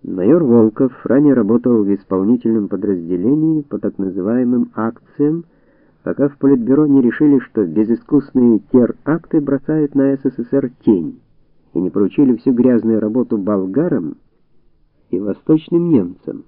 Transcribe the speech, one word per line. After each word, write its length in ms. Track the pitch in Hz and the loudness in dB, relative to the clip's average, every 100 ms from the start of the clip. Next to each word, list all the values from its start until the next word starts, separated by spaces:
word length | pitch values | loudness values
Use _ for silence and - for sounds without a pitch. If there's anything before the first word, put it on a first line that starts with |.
Майор 400 | - 92 92 170 | -10 -4 2 2
Волков 500 | 147 117 110 - 131 - | 4 4 4 2 -4 -4
ранее 300 | - 123 147 | -2 2 2
работал 500 | 127 101 120 123 117 | 2 2 0 2 0
в 80 | 101 | 0
исполнительном 760 | 98 _ 95 98 120 117 113 98 | -2 _ -2 0 0 0 -2 -2
подразделении 960 | 98 104 92 82 90 101 151 156 156 | -6 -4 -6 -4 -4 -2 0 0 -2
по 160 | 143 101 | -4 -8
так 180 | 101 - | -8 -6
называемым 720 | 95 95 92 120 123 123 117 - | -8 -4 -2 -2 0 0 -2 -4
акциям, 720 | 113 113 _ - 147 165 170 _ _ _ _ _ | -8 -8 _ -4 -2 -2 -10 _ _ _ _ _
пока 260 | - - 143 | -10 -4 -4
в 80 | 139 | 0
Политбюро 480 | 139 139 113 139 151 | 2 2 2 2 4
не 160 | 139 | 4
решили, 380 | 120 113 151 139 | 2 2 2 2
что 260 | - - 92 | 0 -4 -2
безыскусные 960 | 78 107 117 - 143 135 131 120 107 - | -2 0 -2 0 -2 0 2 2 2 2
теракты 680 | 123 117 - - 165 - 165 | 2 2 -2 -4 -4 -2 -4
бросают 540 | 143 139 - 156 143 139 | -2 -4 -2 -2 -2 0
на 200 | 135 139 | 0 0
С 40 | |
С 140 | 139 127 | -4 -6
С 160 | 120 | -4
Р 160 | 139 131 - - | -4 -4 -4 0
тень, 340 | 101 76 - _ _ _ _ _ | 0 0 -12 _ _ _ _ _
и 60 | - | -4
не 100 | 90 | -4
поручили 460 | 95 98 - 139 117 | -2 -2 2 2 2
всю 180 | - | 0
грязную 460 | 120 127 120 110 110 | 2 2 2 0 -2
работу 400 | 107 120 120 110 | -2 -4 -2 -4
болгарам 800 | 95 104 95 104 175 131 78 - _ _ _ _ _ _ _ _ _ | -2 -4 -2 -2 -2 -2 -6 -12 _ _ _ _ _ _ _ _ _
и 100 | 92 | -8
восточным 680 | 104 90 - 156 - 170 170 | -6 -8 -2 -2 0 -2 2
немцам 540 | 143 90 90 - - | 0 0 -8 -14 -14